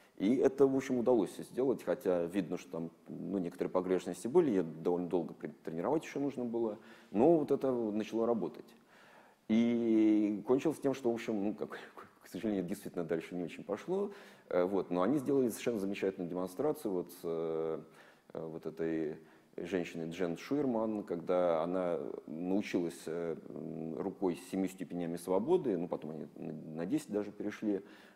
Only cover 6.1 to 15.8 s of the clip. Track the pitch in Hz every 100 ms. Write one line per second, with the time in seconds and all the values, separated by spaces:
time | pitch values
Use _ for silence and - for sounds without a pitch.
6.1 | 143 143 127 123 117 113 107 - - -
7.1 | 95 139 170 143 135 135 123 113 104 107
8.1 | 110 117 113 82 - - - _ - -
9.1 | - - _ - 110 117 120 117 110 107
10.1 | 107 104 104 98 131 160 139 139 131 120
11.1 | 117 120 107 101 - 71 - - - -
12.1 | - - 90 107 101 87 98 - 90 82
13.1 | 82 - 90 82 - - 104 - 190 202
14.1 | - - - - 87 90 98 85 87 95
15.1 | 147 127 139 123 - - 117